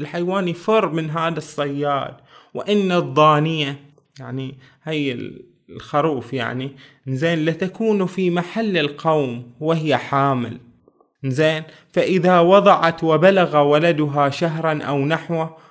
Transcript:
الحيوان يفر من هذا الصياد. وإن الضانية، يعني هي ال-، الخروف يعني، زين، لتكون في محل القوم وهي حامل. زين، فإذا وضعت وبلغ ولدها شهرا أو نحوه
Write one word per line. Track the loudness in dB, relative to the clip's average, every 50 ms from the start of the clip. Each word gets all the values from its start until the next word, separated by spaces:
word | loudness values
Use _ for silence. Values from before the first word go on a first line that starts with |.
الحيوان | -14 -10 -6 -6 -4 -2 -2 -2 -2 -4
يفر | -6 -6 -2 0 2 2 2 0 -2
من | -4 -6 -4
هذا | -4 -4 -4 -4 -4 -6
الصياد. | -8 -10 -6 -6 -6 -4 -4 -4 -2 -2 -2 -2 -4 -6 -12 -16 _ _ -20 -20 -20 _ -12
وإن | -10 -4 0 0 0 2 2 0
الضانية، | 0 -2 0 2 4 6 6 6 4 2 0 -2 -2 -4 -6 -6 -10 -16 -20 _ _ _ _ _ -18
يعني | -14 -10 -10 -10 -10 -10 -12 -16 _ -20 _ _ -10
هي | -6 -6 -4 -4 -4 -4
ال-، | -6 -8 -12 -14 -16 -20 _ _ _ _ -18
الخروف | -18 -18 -12 -4 -2 0 0 0 -2 -2 -6 -6 -6
يعني، | -4 -4 -4 -4 -6 -8 -8 -12 -16 -20 -20 _ _ -10
زين، | -8 -6 -2 -2 0 0 0 0
لتكون | -2 -2 -2 -4 -6 -4 -2 0 0 2 2 0
في | -2 -2 -2 0 0
محل | 0 0 -2 -4 -4 -4 -2 0 0 0
القوم | 0 -2 -4 -4 0 0 2 2 0 -2 -4 -8 -12 -14 -14 -6
وهي | -2 -2 0 0 0 0 0
حامل. | 0 0 -2 -2 0 2 2 0 0 -2 -6 -8 -14 -18 -20 _ _ _ _ _ _ _ _ _ _ -8
زين، | -6 -2 0 0 0 0 -2 -6 -12 -20 -20 _ _ -2
فإذا | 0 0 2 2 2 2 4 4 6
وضعت | 6 6 6 6 8 6 6 6 4 0 0 0 0
وبلغ | 2 2 6 6 6 6 6 2 2 4 2 4
ولدها | 4 4 4 4 2 2 2 0 -2 0 0 0 0
شهرا | 0 -2 -4 -2 -2 -2 -2 -2 -2 -2 -4
أو | -4 -2 -2 0
نحوه | 0 -2 -2 -4 -4 -4 -4 -4 -6 -8 -16 -20 -20